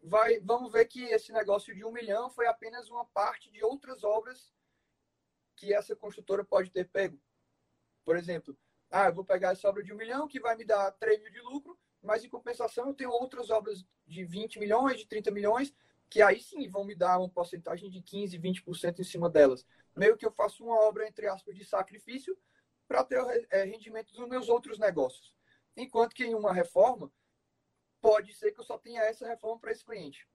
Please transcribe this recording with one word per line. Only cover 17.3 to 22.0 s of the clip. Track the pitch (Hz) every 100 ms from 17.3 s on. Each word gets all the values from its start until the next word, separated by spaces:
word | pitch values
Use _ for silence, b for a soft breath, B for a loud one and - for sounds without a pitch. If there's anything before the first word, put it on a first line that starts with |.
| - 175 175 170 175 196
de | 185
quinze, | 175 196 202 175
vinte | 175 185
por | -
cento | 175 175 170
em |
cima | 185 175 170
delas. | 160 143 127 - b b
Meio | - 196 214
que |
eu | 226
faço | - 208 -
uma | 226 233
obra, | 214 214 214
entre | - 214
aspas, | 190 -
de | 190 196
sacrifício | 196 190 208